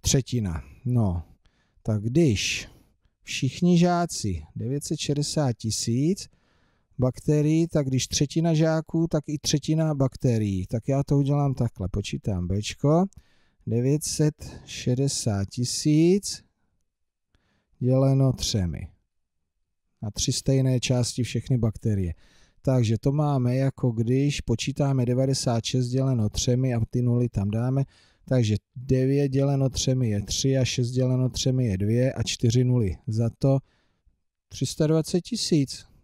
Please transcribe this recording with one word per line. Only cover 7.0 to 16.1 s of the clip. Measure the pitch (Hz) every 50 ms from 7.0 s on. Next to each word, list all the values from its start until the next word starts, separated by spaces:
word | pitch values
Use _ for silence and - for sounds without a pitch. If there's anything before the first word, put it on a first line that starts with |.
| 127 127 123 - - - 151 151 147 151 156 160 170 170
tak | - 160 143
když | 135 131 127 -
třetina | - - - 147 143 - 165 160 170 165
žáků, | 151 160 160 160 160 156 - - 165 165 165
tak | - 156 -
i | - 147 147
třetina | - - - 147 - - 156 156 160 156 151
bakterií. | 139 135 127 - - - 135 117 110 107 104 98 92 90
Tak | - - 113 - -
já | 135 139
to | 139 - 156 143
udělám | 143 135 143 143 143 143 131
takhle. | - 123 117 - - 95 90
Počítám | - 101 98 - - 139 _ 117 101 90 90 87
Bčko. | 95 104 107 - - - - 139 156 170 190 196 _ - _ _ _ _ _ _ _ _ _
Devět | - 110 117 120 131 143 151 -
set | - - - 151 151 151 _ - - - - -
šedesát | - - - - 127 123 123 139 135 - - - 120 104 98 101
tisíc | 95 - - 123 120 - - - 151 151 151 165 170